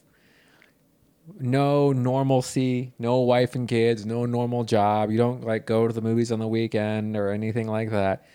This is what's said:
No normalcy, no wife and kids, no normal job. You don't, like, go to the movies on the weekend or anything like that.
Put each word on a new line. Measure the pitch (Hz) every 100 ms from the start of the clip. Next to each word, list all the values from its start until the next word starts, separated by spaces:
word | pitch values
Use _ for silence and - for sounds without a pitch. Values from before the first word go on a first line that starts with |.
| _ _ _ _ _ _ _ _ _ _ _ _ 160 196
No | 123 131 143 143 143
normalcy, | 131 123 135 135 131 127 135 127 123 127 -
no | 117 127
wife | 123 123 123 127
and | 120
kids, | 117 113 113 104
no | 117 120
normal | 120 120 120
job. | 110 110 101 107 107
You | 110
don't, | 120 123
like, | 113 110 -
go | 113 117
to |
the | 113
movies | 113 113 117
on | 110
the | 110
weekend | 113 113 110 107 107 107 107
or | 101
anything | 104 110 113 110
like | 110 110
that. | 107 95 95 _